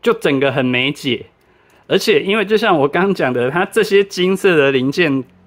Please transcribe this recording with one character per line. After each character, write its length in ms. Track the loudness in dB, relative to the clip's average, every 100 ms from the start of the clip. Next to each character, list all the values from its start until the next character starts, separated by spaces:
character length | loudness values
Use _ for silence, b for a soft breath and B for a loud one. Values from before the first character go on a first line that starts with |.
就 120 | 0
整 260 | 0 0 0
个 140 | 0
很 120 | 0 0
没 240 | 0 -2
解。 360 | -4 -4 -6 -8 _ b b b b b
而 100 | -2
且 240 | 2 0
因 160 | 2 -2
为 80 | 0
就 100 | 0
像 240 | 2 2
我 80 | 2
刚 160 | 0
刚 100 | 0
讲 180 | 0 -2
的， 200 | 0 -2
它 140 | -2 -2
这 180 | -2
些 180 | 2 2 0
金 300 | -2 -2 0
色 200 | 2 2
的 160 | 2
零 180 | 2 -2
件 320 | 0 0 0 -6 _